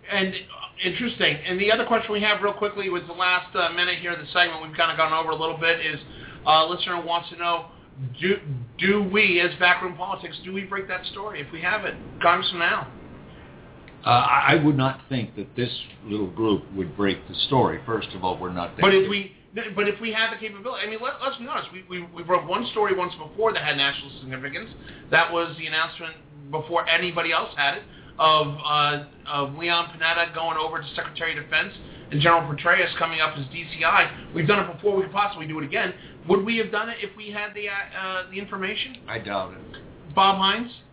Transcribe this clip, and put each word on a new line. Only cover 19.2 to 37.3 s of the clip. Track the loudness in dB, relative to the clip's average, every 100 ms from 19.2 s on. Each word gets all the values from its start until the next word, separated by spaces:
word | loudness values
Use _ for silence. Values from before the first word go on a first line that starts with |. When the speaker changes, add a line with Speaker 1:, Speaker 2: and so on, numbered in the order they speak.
| -6 -14 -14 -10 -8
Speaker 1:
but | -2 0
if | 0
we | -4
had | 0 -2
the | -2
capability, | -10 -10 -10 -6 -6
I |
mean, | -6
let, | -6 -4
let's | -6 -6
be | -8
honest. | -8 -8
We, | -14 -10
we, | -10 -10
we | -12
broke | 0 0 2
one | -2 -2
story | 0 2 2
once | 0 -6
before | -14 0 2
that | 2
had | 0 2
national | 2 0 -10 -14
significance. | -12 -10 -8 -10 -12 -16 -18 -18 2
That | 4 4
was | 2 -2 -4
the | -4
announcement | -2 -2 -4 -12 -14 -20 -20 -8
before | -6 -2 -2 2
anybody | 2 2 -2 0
else | 0 0 0
had | 0 0
it | -8 -18 -18 4
of, | 6 6 4 -2
uh, | 0 2 4 2 -6 -16 -6
of | -4 -4 -2
Leon | 0 0 0
Panetta | -2 0 2 0
going | -2 -2 -2
over | -2 -4
to | -6
Secretary | -8 -8 -4 -4 -4
of |
Defense | 0 0 0 -6 -16 -16 -4
and | 2
General | 6 6
Petraeus | 4 -2 4 4 4 0
coming | -2 2
up | 0 0
as | -8
D | -10 -10 -2
C |
I. | 4 6 4 0 -8
We've | -2 4
done | 4
it | 2
before. | 0 2 2
We |
could | 0
possibly | 0 0 -2 -8
do | -6
it |
again. | -4 -2 -2 -4 -14 -18 2
Would | 2
we | 4 0
have | 0
done | -2 -4
it | -6
if | -10 -10
we | -10